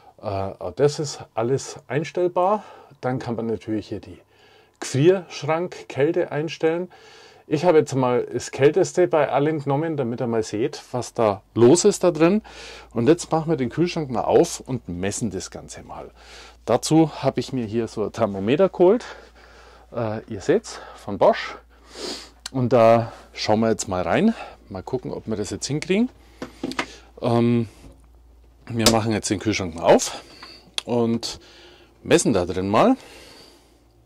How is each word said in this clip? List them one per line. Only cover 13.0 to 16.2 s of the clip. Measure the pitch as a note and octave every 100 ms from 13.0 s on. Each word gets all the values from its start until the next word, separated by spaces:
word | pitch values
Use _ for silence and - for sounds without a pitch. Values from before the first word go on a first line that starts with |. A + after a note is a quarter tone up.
| A#2
jetzt | E3+ -
machen | D#3+ D#3+
wir | D3+
den | B2
Kühlschrank | - F3 F3 C#3+
mal | A2
auf | D#2 A2+ F3 -
und | - B2+ -
messen | F2 G2 - A2
das | F2+ -
Ganze | D#2+ D#2+ -
mal. | E2 - C2 _